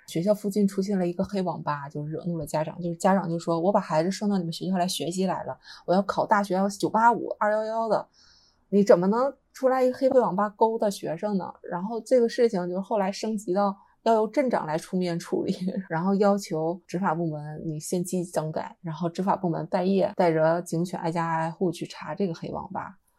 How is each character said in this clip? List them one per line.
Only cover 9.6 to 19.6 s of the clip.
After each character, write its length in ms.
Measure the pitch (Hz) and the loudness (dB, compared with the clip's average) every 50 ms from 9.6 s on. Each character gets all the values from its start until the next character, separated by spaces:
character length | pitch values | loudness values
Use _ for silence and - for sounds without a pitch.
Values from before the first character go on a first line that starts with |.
| 269 254 | 0 2
来 160 | 262 262 254 | 2 4 2
一 80 | 254 | 2
个 60 | 254 - | 2 2
黑 120 | 269 262 | 2 2
网 240 | 262 254 226 180 170 | 4 4 2 2 2
吧 140 | 196 208 214 | 0 -2 -2
勾 320 | 202 - 226 220 226 226 | 0 2 2 2 2 2
搭 100 | 226 208 | -2 -2
学 280 | 196 - - 151 156 160 | -2 -2 -6 -6 -6 -4
生 200 | 208 208 202 185 | -2 -2 -2 -2
呢？” 160 | - - - - - - | -2 -4 -8 -12 -12 -8
然 140 | 170 175 185 | -8 -6 -6
后 160 | 214 233 220 | -6 -6 -8
这 220 | 226 - 262 247 | -2 2 4 4
个 80 | 233 226 | 4 4
事 180 | - - 240 233 | 2 2 2 2
情 220 | 220 180 180 175 | 2 0 -2 -2
就 120 | 180 190 | -4 -4
后 160 | 190 - 233 208 | -4 -2 0 0
来 140 | 190 190 | 0 0
升 240 | 196 - - 220 226 | -2 -4 -4 -4 -4
级 180 | 202 - - 180 | -4 -4 -2 0
到 220 | 202 202 196 196 - _ _ _ _ - | 0 0 0 -2 -4 _ _ _ _ 2
要 100 | 226 226 | 2 4
由 120 | 220 220 | 4 2
镇 240 | 220 220 294 269 254 | 2 0 0 0 2
长 160 | 214 170 156 | 0 0 0
来 120 | 156 151 170 | -2 -2 -4
出 180 | - - - | -4 -4 -2
面 240 | 185 180 175 170 170 | -2 0 0 -2 -4
处 240 | - - - - - | -4 -4 -4 -2 -2
理， 100 | - 190 - 185 185 | -2 -4 -4 -4 -4
<laughs> 120 | - 196 185 - | -4 -6 -6 -4
然 120 | 165 160 | -4 -2
后 140 | 175 190 196 | 0 2 2
要 220 | 190 208 202 202 202 | 4 4 4 4 2
求 420 | 202 - 165 156 160 165 175 185 - - | 0 -4 -4 -2 -2 -2 -4 -6 -8 -8
执 100 | - 180 | -4 -2
法 160 | 202 180 160 | 0 0 0
部 140 | 165 175 165 | 0 -2 -2
门 340 | 151 147 147 151 151 156 - | -4 -6 -8 -10 -10 -10 -8
你 120 | 165 151 156 | -8 -8 -8
限 240 | - - - 180 | -6 -4 -4 -2
期 220 | 175 185 - 180 175 | -2 -2 -2 -4 -4
整 260 | 170 - - 156 156 | -4 -4 -4 -4 -2
改， 280 | 156 - - - - _ | -4 -6 -6 -8 -10 _
然 140 | - 165 156 | -10 -10 -6
后 140 | 156 180 170 | -4 -4 -4
执 120 | 170 - | -2 -2
法 140 | 185 202 170 | 0 0 0
部 140 | - - 175 | 0 0 -2
门 180 | 156 156 | -2 -2